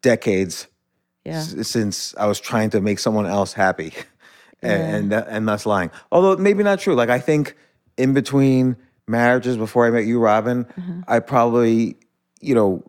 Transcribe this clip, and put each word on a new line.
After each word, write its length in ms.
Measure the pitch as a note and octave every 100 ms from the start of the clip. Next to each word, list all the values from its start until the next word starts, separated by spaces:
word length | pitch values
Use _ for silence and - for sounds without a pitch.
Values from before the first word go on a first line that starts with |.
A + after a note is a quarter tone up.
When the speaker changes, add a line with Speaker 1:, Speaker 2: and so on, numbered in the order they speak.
Speaker 1:
decades 640 | B2+ A2+ A#2+ F#2+ F#2+ - - _ _ _ _ _
Speaker 2:
Yeah. 140 | - D#3+
Speaker 1:
s-, 280 | D#3 - A2
since 460 | A#2+ G#2 - - -
I 100 | G#2
was 140 | G2
trying 300 | - A#2 G#2+
to 100 | G#2+
make 180 | G#2 G2+
someone 280 | A#2 G#2+ G2
else 260 | G2+ F#2+
happy 400 | - F#2+ F2+ D#2+ - - _ _
<laughs> 340 | _ _ _
and, 480 | - G2+ F#2+ G#2 G2+
Speaker 2:
Yeah. 80 | A2
Speaker 1:
and, 100 | G#2+
and 200 | A2 G#2+
thus 180 | G#2 A2
lying. 240 | G2+ F2 - _
Although 260 | F3 F#3+ F#3
maybe 260 | G3 G3+
not 180 | G#3 G3
true. 140 | G3+
Like, 160 | C3 A#2
I 80 | B2
think 380 | C#3+ D3+ C#3 - _ _ _ -
in 160 | C3
between 600 | C#3 - C#3 C3+ C3 B2+ B2 _ _ -
marriages 500 | A#2 A#2+ B2+ B2 A#2+
before 280 | A2 B2 A#2
I 40 |
met 160 | A#2 G#2+
you, 120 | A#2+
Robin, 480 | A2+ G#2+ A2+ B2 A#2+ -
Speaker 2:
Uh-huh. 140 | F3+ F3 F3+
Speaker 1:
I 120 | A#2
probably, 760 | - C3 A#2 A#2 A#2 A2+ A2+ - _ _ _ _
you 140 | -
know 280 | A#2 G2+ F2+